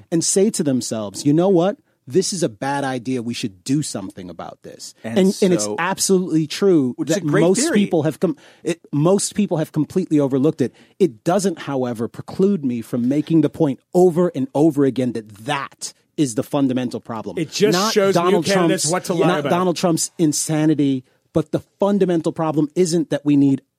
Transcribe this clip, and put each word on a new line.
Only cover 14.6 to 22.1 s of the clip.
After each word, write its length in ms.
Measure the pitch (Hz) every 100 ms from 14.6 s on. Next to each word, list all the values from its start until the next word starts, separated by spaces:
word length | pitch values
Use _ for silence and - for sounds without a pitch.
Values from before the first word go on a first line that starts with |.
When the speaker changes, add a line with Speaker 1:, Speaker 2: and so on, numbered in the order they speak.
| 165 143
Speaker 1:
again 280 | 135 127 123
that 160 | 113 107 104 113
that 460 | 143 131 - - - _ -
is 180 | 139
the 80 | 110
fundamental 560 | - 147 135 127 123 117
problem. 360 | - 113 104 90
Speaker 3:
It 120 | 156
just 260 | - 208 180
Speaker 1:
Not 160 | 214
Speaker 3:
shows 220 | 208 196
new 80 | 180
Speaker 1:
Donald 240 | 180 185 156
Speaker 3:
candidates 380 | 190 170 160
Speaker 1:
Trump's, 80 | 151
Speaker 3:
what 120 | 180 -
to 80 |
lie 120 | 175 160
Speaker 1:
not 140 | 165
Speaker 3:
about. 100 | 143
Speaker 1:
Donald 260 | 175 180 160
Trump's 340 | 180 160 - -
insanity, 880 | 156 143 - 156 156 147 143 131 - _ _
but 160 | 165 -
the 60 | 160 - -
fundamental 540 | 196 202 185